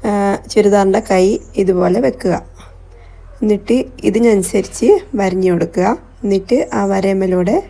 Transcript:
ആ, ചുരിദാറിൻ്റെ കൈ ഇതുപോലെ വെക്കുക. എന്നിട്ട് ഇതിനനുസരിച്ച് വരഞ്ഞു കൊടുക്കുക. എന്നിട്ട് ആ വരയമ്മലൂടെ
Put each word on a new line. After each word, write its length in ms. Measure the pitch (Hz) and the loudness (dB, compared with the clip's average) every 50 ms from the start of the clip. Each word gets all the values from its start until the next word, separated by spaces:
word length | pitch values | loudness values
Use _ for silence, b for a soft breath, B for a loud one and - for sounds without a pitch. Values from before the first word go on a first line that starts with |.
| - 220 | -4 -2
ആ, 40 | 208 202 202 202 196 - - - | -2 0 0 0 -2 -4 -6 -4
ചുരിദാറിൻ്റെ 500 | - 220 202 202 196 202 196 196 190 208 220 - | 0 2 2 4 4 4 2 2 0 0 0 0
കൈ 140 | 196 185 185 190 220 - - - - - | 2 2 2 2 0 -2 -6 -8 -4 -2
ഇതുപോലെ 380 | 196 180 190 180 180 175 180 208 254 | 0 0 2 0 2 0 0 0 0
വെക്കുക. 300 | 262 - - - 185 170 180 - - - B B B B B - - b b b b b b b b - - | -2 -4 -2 -4 -4 -4 -4 -6 -12 -20 B B B B B -20 -20 b b b b b b b b -10 -4
എന്നിട്ട് 360 | - 214 208 202 208 - 233 254 262 - - - - 208 | -2 0 0 -2 0 0 0 0 0 -4 -10 -4 -4 -2
ഇതിനനുസരിച്ച് 800 | 190 220 240 233 220 196 185 - - 208 185 - - - - 247 415 381 - - - 214 | 0 2 2 4 4 2 0 0 -2 -4 -4 -4 -6 -4 2 4 2 2 2 -4 -4 -2
വരഞ്ഞു 280 | 196 190 180 190 185 185 | -2 -2 0 0 0 0
കൊടുക്കുക. 360 | 180 170 165 170 - - 180 202 240 339 - - - - - | 0 0 -2 -4 -2 -2 0 0 0 -2 -6 -20 -20 -8 -4
എന്നിട്ട് 360 | 202 196 196 190 - 240 262 - - - 220 | -2 -2 -2 0 0 0 0 0 -2 -2 -2
ആ 60 | 202 196 | -2 -2
വരയമ്മലൂടെ 640 | 196 190 190 196 196 190 190 185 185 180 180 175 240 359 - - | -2 -2 0 0 0 0 0 0 0 0 0 0 0 -2 -2 -4